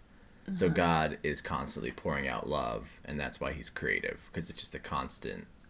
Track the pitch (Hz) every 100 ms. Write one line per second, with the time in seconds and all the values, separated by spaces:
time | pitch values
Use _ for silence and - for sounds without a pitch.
0 | - - - - - 190 90 82 85 80
1 | 78 - 76 73 - 69 69 - 60 -
2 | 90 71 67 55 50 73 60 55 55 -
3 | - 73 67 - 67 65 58 - 71 50
4 | 50 - - - 85 - - - - 71
5 | 65 - 53 50 - - -